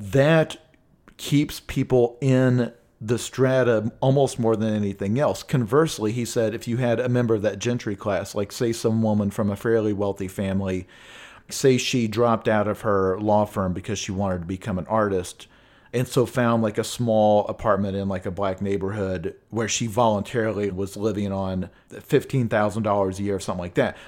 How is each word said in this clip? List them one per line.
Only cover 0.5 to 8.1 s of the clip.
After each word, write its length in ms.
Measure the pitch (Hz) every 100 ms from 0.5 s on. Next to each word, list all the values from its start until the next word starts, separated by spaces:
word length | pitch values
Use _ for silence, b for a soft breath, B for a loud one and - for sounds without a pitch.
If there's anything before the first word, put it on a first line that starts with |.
| - _ _ _ _ _ -
keeps 420 | - 143 151 -
people 580 | - - 127 127 120 -
in 540 | 135 127 131 123 117 - _ -
the 200 | 107 117
strata 760 | - - 131 131 120 110 107 -
almost 380 | 131 139 131 -
more 180 | 113 110
than 160 | 110
anything 460 | 107 101 95 98 117
else. 240 | 139 -
Conversely, 680 | - 135 110 135 160 - 107
he 140 | 120 113
said, 280 | 123 110
if 140 | 113 -
you 100 | 117
had 220 | 120 117
a 80 | 123
member 280 | 123 120 110
of 80 |
that 160 | 101 98
gentry 360 | 117 120 113 98
class, 400 | 107